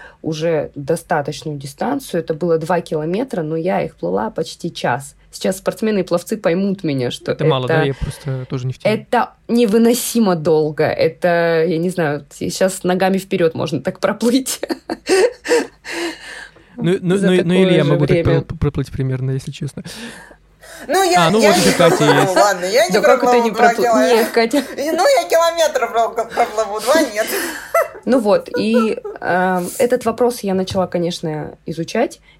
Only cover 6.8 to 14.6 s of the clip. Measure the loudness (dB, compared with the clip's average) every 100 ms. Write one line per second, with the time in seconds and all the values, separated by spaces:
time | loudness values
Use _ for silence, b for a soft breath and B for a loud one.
6.8 | -4 -2 -4 -4 -6 -2 0 0 0 0
7.8 | 0 -2 -6 -6 -8 -8 -6 -6 -6 -4
8.8 | -2 -2 0 -2 -2 _ -2 2 4 4
9.8 | 4 2 0 0 2 2 2 2 2 0
10.8 | 0 2 0 0 0 2 2 2 2 0
11.8 | -2 -2 -2 -2 -10 -10 -8 0 0 0
12.8 | -2 0 2 0 -2 0 0 0 -4 -4
13.8 | -6 -2 -4 0 0 0 -2 -8